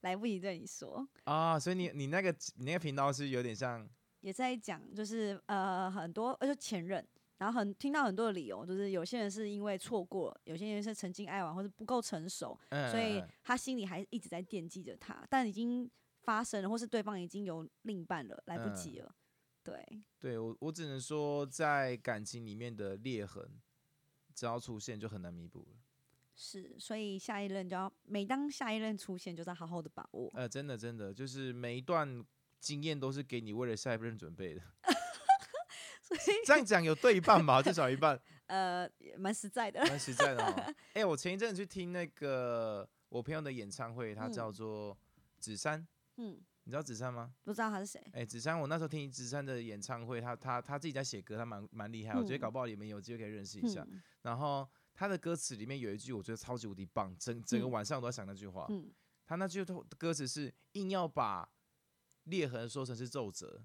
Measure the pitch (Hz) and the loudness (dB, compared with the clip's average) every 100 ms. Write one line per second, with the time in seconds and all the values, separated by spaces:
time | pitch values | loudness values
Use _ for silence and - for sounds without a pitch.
0 | 185 185 233 196 190 170 - - - - | 2 2 2 2 0 -2 -6 -10 -8 -6
1 | 269 - - 151 160 160 170 185 175 143 | -6 -6 2 4 6 4 4 2 2 0
2 | 139 170 185 160 - - 127 170 165 139 | 0 4 4 2 -4 -6 -2 0 0 4
3 | 139 131 143 127 123 110 127 117 107 - | 4 4 2 2 2 0 -2 -2 -8 -18
4 | _ _ 196 190 254 247 - 170 - 196 | _ _ -8 -2 0 0 -4 -8 -8 -6
5 | 214 226 214 196 - 202 190 185 185 190 | -2 0 0 -2 0 2 2 2 0 -2
6 | 170 170 233 262 269 285 - 196 170 190 | -4 0 0 2 2 0 0 -2 0 -2
7 | - _ _ _ 196 240 202 196 277 302 | -4 _ _ _ 0 2 0 0 0 4
8 | 262 185 226 190 127 95 156 190 202 190 | 4 4 2 0 -4 -6 -4 -2 2 0
9 | 175 240 208 196 214 208 208 190 - 226 | 0 0 -2 -2 -4 -2 -2 -2 0 -2
10 | 180 190 151 - - 160 208 208 208 214 | 0 0 -2 -4 -8 -6 -2 -2 -2 -4
11 | 190 180 208 196 175 170 196 - 220 247 | -6 -6 -4 -2 -2 -2 -6 -6 0 0
12 | - 175 165 - - - - 143 135 226 | 0 -4 -4 -6 -6 -8 -4 0 2 2
13 | 226 208 175 - - 247 - 254 190 175 | 2 0 -4 -12 -2 0 0 -2 -2 -4
14 | 196 240 - 170 180 202 165 190 160 - | -4 -6 -6 -8 -4 -6 -6 -10 -12 -12
15 | - - - 269 240 196 233 247 240 _ | -10 -10 0 2 2 0 0 0 -4 _
16 | _ _ - 220 233 214 196 226 226 233 | _ _ 0 0 0 -2 0 0 0 0
17 | 208 196 175 202 202 165 160 _ 220 196 | 0 -4 -4 -4 -4 -4 -6 _ -6 -6
18 | 165 175 120 - - - 113 98 85 - | -2 -4 -4 -10 -6 -2 -2 -2 -6 -10
19 | - - _ _ _ _ - - - 214 | -14 -18 _ _ _ _ -12 -12 -12 -16
20 | 208 _ 135 113 113 113 156 160 156 135 | -16 _ -4 -2 -2 -2 -4 -4 -4 -4
21 | 123 151 147 147 143 131 156 143 131 123 | -2 0 2 2 0 2 4 6 4 0
22 | - 110 107 120 113 104 120 107 98 98 | -2 -2 -2 -8 -8 -6 -6 -4 -4 -4
23 | 120 120 98 98 - 107 _ _ _ _ | -2 -2 -4 -8 -14 -16 _ _ _ _
24 | _ _ _ - 120 117 120 110 104 107 | _ _ _ -4 -2 -2 -2 -6 -6 -4
25 | 110 104 87 85 85 - - 113 _ _ | -4 -4 -8 -8 -12 -14 -18 -20 _ _
26 | _ _ _ - - 196 185 - - 220 | _ _ _ -16 -12 -12 -12 -14 -8 -4
27 | 214 190 - 208 202 196 185 180 190 _ | -4 -4 -4 -4 -2 -2 -2 -2 -4 _
28 | - 208 202 262 294 277 254 220 220 208 | -4 -2 2 0 0 -2 -2 0 0 -2
29 | - 185 185 170 165 175 165 175 156 - | -4 -6 -6 -6 -6 -6 -4 -4 -4 -10
30 | - - 120 120 123 131 143 120 117 117 | -10 -6 -6 -4 -4 -2 -4 -4 -4 -4
31 | 101 98 135 131 131 120 123 123 127 170 | -6 -4 -6 -4 -4 -2 -2 -4 2 2
32 | 147 123 110 _ _ _ - 147 151 147 | 2 -4 -10 _ _ _ -4 -2 0 0
33 | 131 135 131 123 110 107 123 110 135 113 | 0 -2 -2 -4 -2 -2 0 0 0 0
34 | 113 110 82 85 95 78 - _ - 679 | 0 -4 -8 -6 -6 -6 -12 _ 2 2
35 | 698 679 - 784 - 587 719 - - - | 2 -8 6 6 6 -8 -8 -10 -14 -16
36 | - 349 605 415 440 294 220 202 165 156 | -4 0 4 4 10 8 10 6 6 8
37 | 254 202 165 202 151 127 139 165 131 135 | 10 8 12 10 12 8 8 6 4 6
38 | 156 131 - - _ 190 185 180 180 _ | 6 6 -2 -20 _ 2 2 2 -2 _
39 | 71 - 190 214 208 214 220 - 262 143 | -16 -4 -2 -2 -2 0 0 4 4 4
40 | 131 123 143 127 - - - - - 208 | 0 4 6 6 4 2 -2 -6 -4 2
41 | 208 147 180 190 226 190 196 190 175 180 | 2 2 0 0 0 0 -4 -4 -4 -2
42 | 170 - 143 131 123 117 113 104 98 _ | -4 -2 0 2 2 2 0 -2 -6 _
43 | _ 120 117 156 147 127 101 98 117 117 | _ -6 -2 -2 -2 -4 -6 -6 -6 -4
44 | 113 107 110 214 113 98 110 107 104 101 | -4 -2 -4 -2 -4 -4 -4 -4 -6 -10
45 | _ _ _ _ - 107 156 156 165 _ | _ _ _ _ -8 -2 0 -2 -4 _
46 | _ - 226 175 - _ - 131 151 110 | _ -10 -10 -10 -18 _ -6 -4 -4 -4
47 | 127 120 117 - - 208 220 202 196 - | -4 -4 -8 -10 -6 0 0 0 -4 -10
48 | - 151 117 117 127 165 139 160 160 156 | -10 -6 -6 -4 0 0 2 0 0 -2
49 | 143 131 120 143 139 127 117 101 98 123 | -4 -6 -4 -2 -2 -2 -4 -6 -4 -4
50 | 117 120 120 120 131 120 - 143 160 135 | -2 -4 -2 -4 -2 -2 -2 -4 -2 -2
51 | 135 104 90 107 117 104 104 113 104 113 | -2 -4 -6 -6 -4 -6 -10 -8 -8 -6
52 | 107 110 214 139 117 127 123 107 107 104 | -2 0 0 0 -2 -2 -4 -4 -8 -8
53 | 98 117 107 107 98 104 233 196 - 190 | -8 -8 -6 -8 -8 -2 0 0 -6 -12
54 | - _ 120 120 147 139 131 _ _ - | -18 _ -4 0 2 0 -2 _ _ -4
55 | 196 180 165 170 - 117 110 139 117 107 | 0 0 0 -2 -2 -4 -6 -4 -2 -4
56 | 117 117 92 113 - 123 110 95 95 - | -4 -6 -4 -6 -4 -4 -4 -6 -4 -2
57 | 95 90 - 117 110 - 127 117 107 143 | -2 -4 -4 -4 2 2 2 0 0 -2
58 | 120 123 98 98 101 92 80 202 151 - | -2 -4 -8 -10 -8 -8 -4 -4 -6 -16
59 | _ _ _ 170 190 180 185 180 - - | _ _ _ -2 -2 -2 -4 -6 -8 -2
60 | 165 151 131 147 139 - _ 202 190 190 | 0 0 0 -2 -4 -6 _ -4 0 2
61 | 165 147 113 95 85 _ _ _ _ _ | 2 2 2 2 -6 _ _ _ _ _
62 | _ _ - 185 143 120 117 143 131 117 | _ _ -2 0 2 0 -4 -4 -4 -4
63 | 123 143 107 90 - 50 | -4 -2 -4 -6 -10 -12